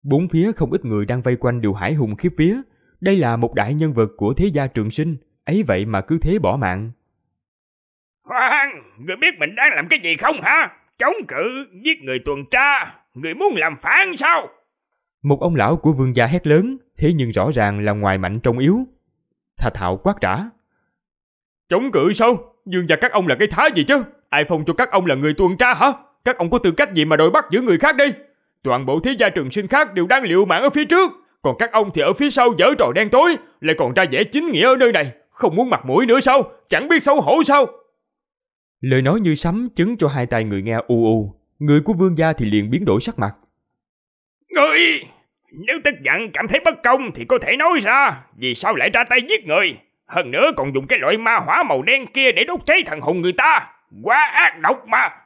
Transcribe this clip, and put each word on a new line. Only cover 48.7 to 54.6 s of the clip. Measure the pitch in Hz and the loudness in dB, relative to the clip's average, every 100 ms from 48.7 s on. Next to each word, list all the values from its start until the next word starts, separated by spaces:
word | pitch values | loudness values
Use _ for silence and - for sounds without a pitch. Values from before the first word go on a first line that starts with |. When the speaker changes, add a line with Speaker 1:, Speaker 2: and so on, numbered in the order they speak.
Speaker 2:
lại | 214 185 | 0 0
ra | 233 | 0
tay | 240 247 254 | 2 0 0
giết | 427 180 | -4 0
người? | 160 190 120 _ _ _ | 0 0 -4 _ _ _
Hơn | 160 147 | -6 -4
nữa | 143 285 - | 0 0 0
còn | 139 | -4
dùng | 135 135 | -4 -2
cái | 247 | -2
loại | 139 220 | 0 0
ma | 226 226 | 0 0
hỏa | 165 226 | 0 0
màu | 294 135 | 0 -2
đen | 156 269 240 | 0 -2 -2
kia | 269 262 | 0 0
để | 185 | 2
đốt | 247 349 | -2 -4
cháy | - 359 - | 0 0 0
thần | 156 | -6
hồn | 151 180 | -4 -2
người | 175 | -2
ta, | 180 277 294 - _ _ 98 | 0 2 2 -2 _ _ -12
quá | 120 262 294 | 0 2 2
ác | 294 339 170 | 2 0 0